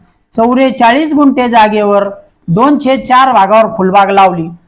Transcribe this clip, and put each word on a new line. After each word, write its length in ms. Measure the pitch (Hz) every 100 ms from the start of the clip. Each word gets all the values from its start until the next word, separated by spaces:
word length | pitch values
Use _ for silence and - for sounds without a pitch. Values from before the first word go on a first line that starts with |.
| _ _ _
चौवेचाळीस 800 | - 226 247 269 - 233 262 311
गुंठे 360 | 294 277 254 247
जागेवर 600 | 233 214 208 208 202 202 196 - _ -
दोन 300 | 170 269 294
छेद 240 | 262 269
चार 280 | 262 254 262
भागावर 440 | 233 190 220 220 -
फुलबाग 320 | 190 202 196
लावली, 380 | 196 190 175 165 170